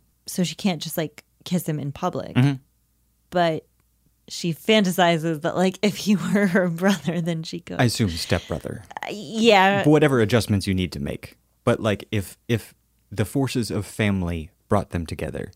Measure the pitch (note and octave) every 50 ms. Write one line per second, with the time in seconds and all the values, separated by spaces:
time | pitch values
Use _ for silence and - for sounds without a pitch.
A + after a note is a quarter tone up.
0 | _ _ _ _ _ - - - F3+ D#3+ - - - G3 F3 D3+ - D#3+ - F3
1 | D#3 D3 - - - _ _ _ _ - F#3 E3+ - - D3+ C#3+ C3 C#3+ C3+ -
2 | F#3 F3+ - C3+ - - - A#2+ C3 C#3+ C#3 C3 - _ _ _ _ _ _ _
3 | _ _ _ _ _ _ - F3+ E3+ E3 D#3 - - _ _ _ _ _ _ _
4 | _ _ _ _ _ - - - - E3+ D#3 - - - A3 A3 G3+ F#3 E3+ F#3+
5 | F3+ E3+ E3+ D#3 D3+ E3 D#3+ D3 D#3+ D#3+ - E3+ F3+ F#3+ F#3 - - G3+ G3 -
6 | - G3 G#3+ E3 E3+ F3+ F3 G3+ G3+ F#3 E3+ G3+ F3+ F3+ E3 E3 F#3 G3 G3 D#3
7 | - F3 D#3+ F3 E3 F3 E3 D#3+ D#3+ - - - - - E2+ - B2+ A#2 - -
8 | A#2 F#2 E2 E2+ - - G2 F2 - - - C#2 - - D2 - - - - -
9 | - - F#3+ G#3 F#3 C3+ G#3+ A3 A3 A#3 G3+ F#3+ F#3+ G3 G3+ G3+ F3 D3 D#3 D3+
10 | D3+ C#3+ C3+ A#2+ A2 G2+ B2 A2+ G#2 - G#2+ F#2+ - G2+ F#2+ F#2 F#2 - - C#2+
11 | C#2 D2 - - - - - _ _ _ _ _ _ B2 A#2 - G2+ A2 G2+ G2
12 | - - - G#2 F#2 - - - _ - A#2 G#2 - - - _ _ _ _ _
13 | _ _ G2+ - G#2+ - - C#3 C3+ B2 - B2+ A2+ - - G#2 G2 - - -
14 | A2 G#2 G2 F#2+ F2+ E2+ F2 E2 D2+ - _ _ _ - G#2+ G2+ - - - F2
15 | E2 - D#2+ - - - - C#2+ - - -